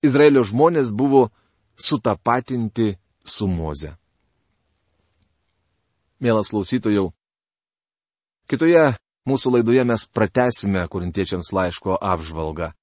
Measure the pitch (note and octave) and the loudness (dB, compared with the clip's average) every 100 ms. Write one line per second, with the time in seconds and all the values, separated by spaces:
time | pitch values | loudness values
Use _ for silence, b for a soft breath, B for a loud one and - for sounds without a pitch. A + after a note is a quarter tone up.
0 | D3+ C3+ D3+ C#3 A2 A2+ D#3+ E3+ B2+ G#2 | 2 6 6 6 2 2 2 2 -2 -2
1 | C#3 C3+ A#2+ _ _ _ _ _ - C#3+ | 2 4 4 _ _ _ _ _ -4 -2
2 | A#2+ G2+ - B2 B2 B2+ A2+ - G#2+ F#2+ | -2 -2 -2 -2 -2 -6 -6 -4 -4 -4
3 | _ _ - - G2+ F2 D#2+ D2 D2+ D#2 | _ _ -6 -4 -2 -4 -6 -8 -12 -16
4 | _ _ _ _ _ _ _ _ _ _ | _ _ _ _ _ _ _ _ _ _
5 | _ _ _ _ _ _ _ _ _ _ | _ _ _ _ _ _ _ _ _ _
6 | _ _ A#2+ A2 G#2 G#2+ F#2+ B2+ A2 G#2 | _ _ 0 0 0 -4 -2 -4 0 0
7 | F#2+ - _ _ _ _ _ _ _ _ | -2 -6 _ _ _ _ _ _ _ _
8 | _ _ _ _ _ C#3 D#3+ E3+ D3+ A2+ | _ _ _ _ _ -2 4 6 4 0
9 | _ _ - C3+ C3+ B2 A2+ B2 B2 A#2 | _ _ -4 -2 2 2 4 2 2 -2
10 | - - G#2+ - B2 - G2+ F#2+ E2+ F#2+ | -4 -2 -2 0 0 0 -2 -2 -4 -6
11 | F2 E2+ F#2 F2+ F2+ G2 F#2 F2 - F#2 | -6 -4 -4 -4 -4 -2 -2 -4 -4 -4
12 | G2 F2+ D#2+ D#2+ D#2+ D#2 E2 - | -2 -4 -4 -8 -8 -6 -10 -10